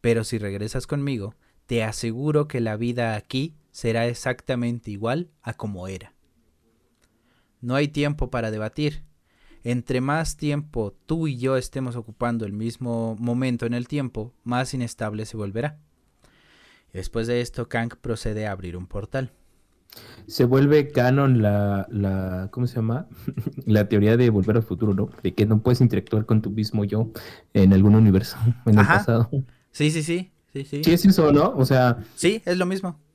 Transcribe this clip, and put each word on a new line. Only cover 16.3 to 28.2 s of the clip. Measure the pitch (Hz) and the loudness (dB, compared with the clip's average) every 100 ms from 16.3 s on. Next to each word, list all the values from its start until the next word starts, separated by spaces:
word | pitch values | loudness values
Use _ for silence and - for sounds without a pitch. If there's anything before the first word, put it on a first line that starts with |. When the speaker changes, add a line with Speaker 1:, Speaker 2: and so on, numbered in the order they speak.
| _ _ _ _ _ _ | _ _ _ _ _ _
Speaker 1:
Y | 95 | -12
después | 92 117 113 | -8 -6 -2
de | 120 | -2
esto, | 120 - 117 | -4 -8 -6
Kang | 120 117 - | -4 -6 -8
procede | 120 110 110 107 107 | -8 -6 -4 -4 -6
a | |
abrir | 95 90 87 | -8 -10 -12
un | 92 | -10
portal. | 104 101 131 131 _ _ _ _ _ _ - - - - | -10 -8 -6 -8 _ _ _ _ _ _ -20 -20 -20 -16
Speaker 2:
Se | - | 0
vuelve | 120 131 143 151 139 | 4 6 6 4 4
canon | - 123 135 139 123 | 2 2 4 4 4
la, | 107 104 101 101 - | 4 2 2 0 -4
la, | 107 98 95 95 92 95 | -2 -2 -2 -4 -6 -8
¿cómo | - 123 | -4 -4
se | - | -2
llama? | 110 123 190 - - | -2 -2 -6 -12 -10
<laughs> | - - - - | -8 -8 -8 2
La | 107 104 | 2 4
teoría | 107 104 117 | 4 4 6
de | 123 | 4
Volver | 107 95 113 | 4 2 0
al | |
Futuro, | 110 87 107 | 0 -2 0
¿no? | 95 107 - | 0 -2 -4
De | 92 | -6
que | - 107 | 0 2
no | 110 | 4
puedes | 123 123 | 2 4
interactuar | 120 95 - 110 110 | 4 2 0 -2 2
con | 110 | 0
tu | 107 | 0
mismo | 104 104 107 | -4 -2 -2
yo | 104 104 110 - - - _ | -2 -2 -4 -6 -18 -20 _
en | 98 95 | 4 6
algún | 98 101 107 | 8 8 8
universo, | 110 95 | 8 4